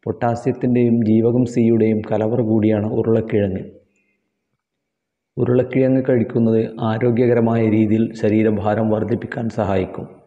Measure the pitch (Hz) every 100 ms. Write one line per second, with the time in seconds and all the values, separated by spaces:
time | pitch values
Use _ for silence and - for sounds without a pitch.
0 | - 104 120 117 135 123 127 123 120 117
1 | 110 110 113 120 117 120 113 113 110 107
2 | 107 107 107 120 110 113 107 107 107 120
3 | 113 113 110 110 101 92 - - _ _
4 | _ _ _ _ _ _ _ _ _ _
5 | _ _ _ - 120 123 123 135 131 131
6 | 131 127 110 123 113 113 110 - 113 110
7 | 120 117 123 120 113 117 110 107 107 110
8 | 113 - 107 107 110 104 104 104 110 107
9 | 104 110 - - 113 - 101 98 90 -
10 | 87 -